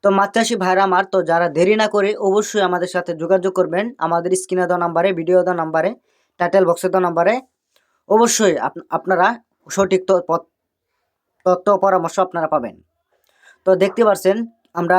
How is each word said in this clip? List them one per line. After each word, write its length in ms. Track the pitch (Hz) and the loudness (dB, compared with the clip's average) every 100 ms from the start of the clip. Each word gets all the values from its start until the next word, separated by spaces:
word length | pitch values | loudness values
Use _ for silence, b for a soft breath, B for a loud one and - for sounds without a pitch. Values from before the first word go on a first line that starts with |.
তো 40 | 202 | 2
মাছ 180 | 196 202 | 2 0
চাষি 220 | 226 226 226 | 0 -2 -2
ভাইরা 280 | 185 185 | 0 2
আমার, 200 | 196 180 190 | 2 0 0
তো 120 | 190 | -2
যারা 240 | 165 165 170 | 0 0 0
দেরি 260 | 151 185 214 | 0 0 2
না 120 | 214 | 0
করে 220 | 208 196 208 | 0 -2 -2
অবশ্যই 460 | 202 202 208 208 | 0 0 -2 -2
আমাদের 260 | 185 180 180 | -2 -2 -4
সাথে 240 | 180 175 165 | -6 -6 -8
যোগাযোগ 380 | 165 190 185 | 0 0 0
করবেন। 320 | 185 180 170 226 - | -2 -2 -2 -4 -6
আমাদের 340 | 160 170 175 185 | -2 -2 -2 -4
স্ক্রিনে 300 | - 185 175 | -2 -4 -2
দেওয়া 160 | 180 170 | -2 0
নাম্বারে, 240 | 170 185 | 0 0
ভিডিও 260 | 175 165 180 | -2 2 2
দেওয়া 160 | 180 175 | 2 -2
নাম্বারে, 260 | 160 160 175 240 _ _ _ _ | -2 -2 -2 -6 _ _ _ _
টাইটেল 240 | 175 196 175 | 0 2 2
বক্সে 220 | 170 185 | 0 0
দেওয়া 160 | 185 180 | 0 0
নাম্বারে 260 | 165 175 247 262 _ _ _ _ _ _ | 0 0 0 -6 _ _ _ _ _ _
অবশ্যই 460 | 214 233 - 208 147 | 2 2 2 0 0
আপ-, 280 | 123 - - | -4 -8 -8
আপনারা 380 | 160 180 180 190 233 _ _ - | -8 -2 2 2 0 _ _ -10
সঠিক 320 | - 190 190 190 | -4 0 0 2
ত-, 160 | 185 170 | -2 0
পথ-, 240 | 165 - _ _ _ _ _ _ _ _ _ 180 | -4 -6 _ _ _ _ _ _ _ _ _ -2
তথ্য 220 | 180 190 196 | 0 2 2
পরামর্শ 380 | 196 185 165 - | 2 0 -2 -2
আপনারা 280 | 185 170 160 | -2 -2 -2
পাবেন। 280 | 151 117 85 _ _ _ b b b b b - | -2 -4 -14 _ _ _ b b b b b 0
তো 100 | 180 | 2
দেখতে 260 | 196 196 226 | 2 2 2
পাচ্ছেন 320 | 190 185 214 233 _ _ | 2 0 0 -4 _ _
আমরা 240 | 170 175 | -6 2